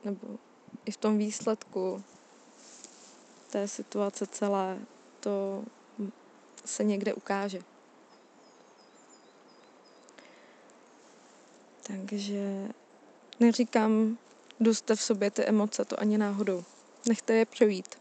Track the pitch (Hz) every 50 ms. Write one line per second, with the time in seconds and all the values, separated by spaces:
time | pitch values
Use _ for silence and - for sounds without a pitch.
0 | - 214 196 185 - 214 208 220 - - - - _ - - - - - 208 -
1 | - 214 214 214 208 214 214 - - 233 220 - - - - 196 185 190 185 202
2 | 196 - - - - - - - - - - - - - - - - - - -
3 | - - - - - - - - - - - 208 202 202 - - 208 - - 208
4 | 202 202 - - 208 196 - - 214 202 202 196 190 190 185 214 208 - - -
5 | - - - - - 208 202 196 196 196 196 196 214 233 - - - - - -
6 | 208 196 - - - - - - - - - - - - - - 208 214 202 196
7 | 214 214 - - - - 202 196 196 202 190 180 180 - - - _ - - -
8 | - _ - - - _ _ - - - - - - - - - - - - -
9 | - - - - - - - - - - - - - - - - - - - -
10 | - - - - - - - - - - - - - - - - - - - -
11 | - - - - - - - - - - - - - - - - - - 202 190
12 | 190 202 208 202 202 202 202 202 202 196 196 196 196 208 - - - _ - -
13 | - - - - - - - - 233 233 220 - 247 220 - 233 220 220 220 214
14 | 220 220 226 233 _ - - - - - - - 226 226 220 - - - 220 214
15 | - - 226 196 202 202 - - 208 - 220 214 208 214 - - - - - -
16 | 208 214 208 214 214 202 202 196 214 196 190 175 175 - - - - - - -
17 | - 233 226 - - - 226 226 226 - - - 240 214 202 185 - - - -